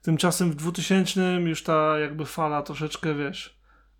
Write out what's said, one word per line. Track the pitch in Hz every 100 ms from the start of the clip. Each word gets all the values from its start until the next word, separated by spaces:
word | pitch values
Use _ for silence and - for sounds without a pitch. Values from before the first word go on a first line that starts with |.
Tymczasem | - 160 180 175 180
w | 147
dwutysięcznym | 160 170 160 190 185 196 185 180 170
już | 156
ta | - 156 156 151
jakby | 151 151 143
fala | - 156 147
troszeczkę, | 143 143 156 - 160 147
wiesz, | 143 - - _ _ _ _ _